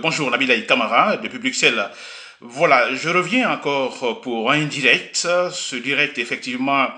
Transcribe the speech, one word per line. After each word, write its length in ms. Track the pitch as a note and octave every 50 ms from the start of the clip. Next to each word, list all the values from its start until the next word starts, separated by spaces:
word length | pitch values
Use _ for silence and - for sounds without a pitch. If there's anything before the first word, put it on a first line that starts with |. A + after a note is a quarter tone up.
bonjour, 280 | C3 D#3+ D3+ - D3 B2+
Nabilaï 380 | A#2+ B2 C3+ B2+ B2 A2 G#2
Kamara, 480 | - C#3 B2+ A2 G#2 A2+ B2+ F3 G#3+ F#3
depuis 240 | - A#2 G#2 B2 B2
Bruxelles. 500 | A2+ C3 B2+ - - C#3+ A#2+ A2 G2+ G2 - - - - - - - - - _
Voilà, 520 | A#2 A#2 A#2+ C#3 E3+ D#3+ C#3 B2 A#2 A2+ C3+
je 120 | B2+ C3
reviens 420 | D#3+ F3 F3+ E3+ D#3 G#3+ C4 A#3+ F3+
encore 720 | D3 C3 - D3 C#3+ C#3 C3 A#2+ - - C3+ A#2 A2 A2
pour 320 | - B2+ A#2 A2+ A2 B2
un 140 | D3 D3+ D#3
direct. 500 | C#3+ B2+ C#3+ C3 A#2+ B2 - - - -
Ce 600 | - - E3+ F3 F3+ F3+ F3 - - - - C3+
direct, 400 | B2 A#2 C3+ C#3 C3+ D3 C#3+ C#3+
effectivement, 720 | B2 A#2 - C3+ - - C3+ B2 B2 C3 C#3 C#3 C#3 C3 A#2 -